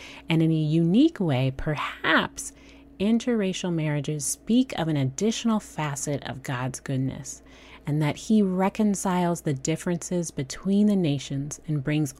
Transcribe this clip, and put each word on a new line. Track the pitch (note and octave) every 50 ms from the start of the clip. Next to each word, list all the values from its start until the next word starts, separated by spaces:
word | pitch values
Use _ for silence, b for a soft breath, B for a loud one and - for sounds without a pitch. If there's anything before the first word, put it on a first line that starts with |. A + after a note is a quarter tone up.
| B B B B B B
And | E3 D#3+
in | E3 D#3+
a | D#3+
unique | D#3 D#3 D3+ D#3 E3 E3+ E3 F3 A3+ D4 E4 - -
way, | G3+ E3 C#3 B2 C3 C3+ C3 -
perhaps, | - D#3 D3+ C#3 - - - - - - D#4+ C#4 G3+ - - - - - - B B B B B B B - -
interracial | F#3+ G#3 A3+ A#3 - B3+ A#3+ A3 G3+ F#3+ F3+ - - F3+ E3+
marriages | D#3+ D#3 D#3 D3 D3 C#3 - D3+ D3+ C#3
speak | - - - - - A3 B3 B3+ C4 - -
of | E3 D#3
an | D#3
additional | C#3+ C3+ C3 C3+ - F#3+ A3 A3 - - A#3 A3 G#3+
facet | - - - - D#3 D3 C#3 - - - C#3+ C3+ -
of | - B2 C3
God's | C3 - C#3 B2 B2+ C3 C3 -
goodness, | - - C#3 C3 C3+ C3 - - C3+ - - - - B B B B B B B B
and | B C#3+ D3+
that | D#3 D3 -
he | - - - A3 G#3+
reconciles | G#3 F#3+ F#3 F3+ F#3+ G3 G3 - A3 G#3 G3 - - G3 F3+ F3+ F3+ E3+ E3+ E3
the | - D#3+ D3
differences | C3 - - D#3+ D#3+ - F#3 F3 E3+ - - F3+ F3+ E3+ E3
between | - - C#3 C3+ - - - F#3+ G3 G3+ G#3 G#3+
the | G#3
nations | F#3+ F3+ D3+ C#3+ C#3 - - C#3+ C#3 C#3 D3 - - - -
and | D#3 D3 C3
brings | D3 D3+ D3+ D#3 C3+ - -